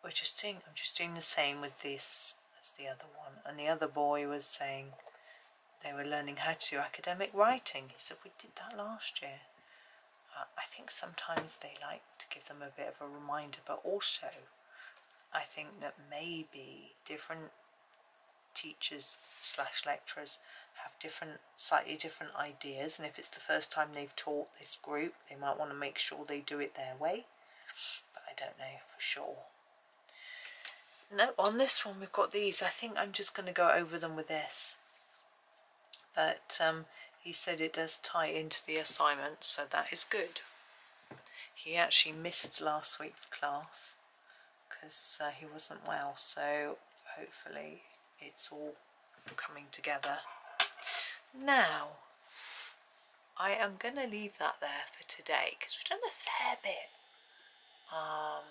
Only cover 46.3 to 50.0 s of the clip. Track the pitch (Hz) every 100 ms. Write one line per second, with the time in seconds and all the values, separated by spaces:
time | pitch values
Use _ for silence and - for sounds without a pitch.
46.3 | - 143 147 147 160 - - - 156 147
47.3 | - - 147 156 156 - - - - 143
48.3 | - - 147 151 147 - _ - - -
49.3 | - - 147 143 - - 143